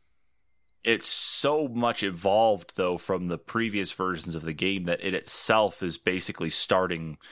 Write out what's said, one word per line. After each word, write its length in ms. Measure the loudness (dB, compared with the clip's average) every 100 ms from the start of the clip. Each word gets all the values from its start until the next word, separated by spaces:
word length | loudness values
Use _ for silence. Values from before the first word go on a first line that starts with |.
| _ _ _ _ _ _ _ _
it's 260 | 0 2 2
so 580 | 0 0 2 2 2 0
much 360 | 0 0 0
evolved, 760 | -2 0 2 4 4 2 -2 -2
though, 220 | -2 -2
from 300 | -2 -2 -2
the 100 | -6
previous 540 | -4 -2 -2 -2 -4
versions 420 | -2 -2 -2 -6
of 80 | -6
the 100 | -6
game 320 | -2 -2 -2
that 180 | -2 -2
it 120 | -2
itself 680 | -4 -4 -2 4 4 4 0
is 140 | -6 -4
basically 540 | -2 -2 -2 -4 -2
starting 680 | 0 2 2 2 -2 -8 -12 -18